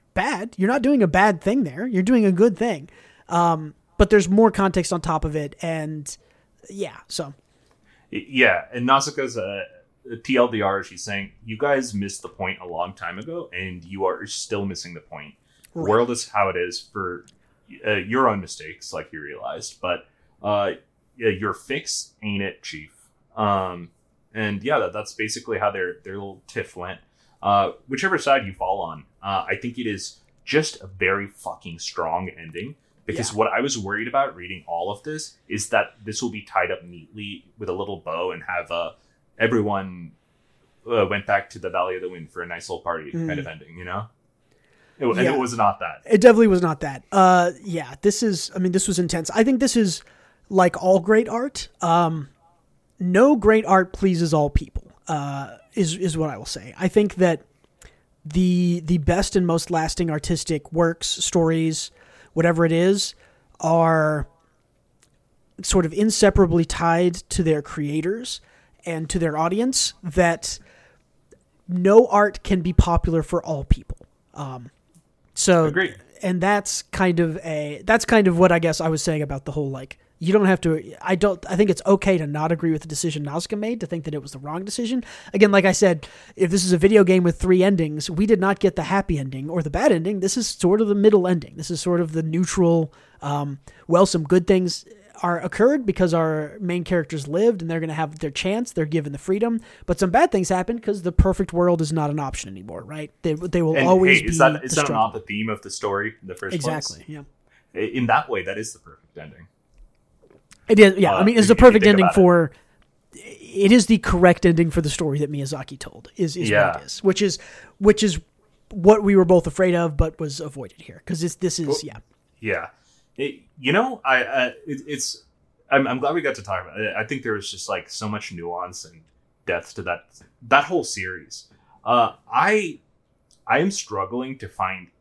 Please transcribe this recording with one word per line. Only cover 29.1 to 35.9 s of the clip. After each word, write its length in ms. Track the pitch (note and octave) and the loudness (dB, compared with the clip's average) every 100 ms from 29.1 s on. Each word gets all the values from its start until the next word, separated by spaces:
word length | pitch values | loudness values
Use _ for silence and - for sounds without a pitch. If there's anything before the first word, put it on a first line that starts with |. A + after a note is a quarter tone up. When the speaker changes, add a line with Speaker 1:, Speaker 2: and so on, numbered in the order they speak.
| _ | _
Speaker 2:
uh, 240 | G2 F#2+ - | -4 -4 -4
I 60 | |
think 240 | G2 A#2+ A#2+ | -6 -8 -8
it 80 | A2+ | -8
is 300 | G2 - - _ _ | -8 -10 -18 _ _
just 380 | - D3 D3+ - | -2 -2 -2 -6
a 60 | F#2+ | -18
very 400 | F#2+ F#2 G2 G2+ | -4 -2 -2 -4
fucking 500 | - F2+ F2+ - E2+ | -12 -14 -14 -16 -14
strong 500 | - - E2 E2+ F#2 | -12 -8 -4 -4 -6
ending. 460 | D#2+ E2 D#2+ A2+ D3+ _ _ | -12 -16 -14 -14 -16 _ _
Because 280 | - A2 A2 | -10 -6 -6
Speaker 1:
Yeah. 60 | G#2 | -2
Speaker 2:
what 100 | A2 | -2
I 80 | G#2+ | -2
was 160 | C3+ B2 | -4 -6
worried 300 | G2 G#2 A2+ | -8 -8 -4
about 300 | C#3 C#3 F2 | -4 -4 -8
reading 260 | F2+ F#2 D2+ | -16 -16 -12
all 240 | E2+ F#2 | -10 -8
of 100 | - | -10
this 340 | - D#3 - - _ | -12 -14 -14 -20 _
is 220 | G#2+ - | -10 -2
that 260 | A2 G2+ | -2 -2